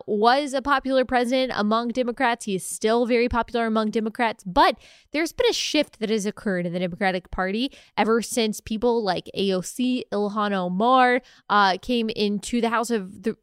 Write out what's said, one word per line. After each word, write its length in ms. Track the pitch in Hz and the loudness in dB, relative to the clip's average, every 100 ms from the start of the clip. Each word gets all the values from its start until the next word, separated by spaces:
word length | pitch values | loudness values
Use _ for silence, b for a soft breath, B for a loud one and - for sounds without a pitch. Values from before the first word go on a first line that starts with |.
| - | -2
was 480 | 208 233 262 294 | 2 4 4 2
a 80 | 262 | -4
popular 440 | 262 269 262 262 240 | 0 -2 2 0 2
president 460 | 254 240 262 262 - | 0 0 0 0 -2
among 320 | 208 220 240 | 0 0 0
Democrats. 580 | 254 247 233 254 240 - | -2 -4 -2 -2 -2 -4
He 80 | |
is 100 | 185 | -4
still 440 | - - 220 233 233 | -6 -2 0 2 2
very 200 | 240 240 | 2 0
popular 380 | 240 233 240 226 | -2 -2 -2 0
among 240 | 220 214 | 0 0
Democrats. 540 | 220 220 214 226 214 190 | -2 -4 -2 -2 -4 -2
But 320 | 185 349 240 B B B | 4 4 2 B B B
there's 200 | 285 320 | -2 -2
been 180 | - 494 | 2 2
a 40 | |
shift 460 | 339 - 302 285 - | 2 0 0 -2 -4
that 120 | 214 | -4
has 160 | 220 196 | -2 -2
occurred 400 | - 214 180 175 | -4 -4 -2 -2
in 60 | |
the 40 | 175 | -2
Democratic 540 | 180 170 196 180 - | -4 -2 -2 -2 -4
Party 400 | - 185 214 269 B B - | -4 -2 -2 -4 B B -2
ever 240 | 208 226 | 2 2
since 380 | - 247 220 208 | 0 0 -2 -2
people 440 | - 220 247 233 | -6 -2 0 0
like 280 | 202 170 - | 0 -4 -4
A 180 | - 196 | -4 0
O 80 | 185 | -2
C, 440 | 180 - 247 254 - | -4 -4 -2 -2 -2
Ilhan 400 | 202 208 208 208 | -4 -2 -2 -2
Omar, 720 | 196 180 185 233 262 247 247 b b - | -2 -2 0 4 6 6 2 b b 0
uh, 280 | 202 196 180 | 4 4 2
came 280 | - 240 220 | -2 -2 -2
into 520 | - 208 208 - 240 | -2 -2 -2 -2 -2
the 80 | 226 | 0
House 220 | 226 226 | 0 0
of 320 | 233 185 190 | -2 -4 -6
the, 140 | 220 208 | -6 -4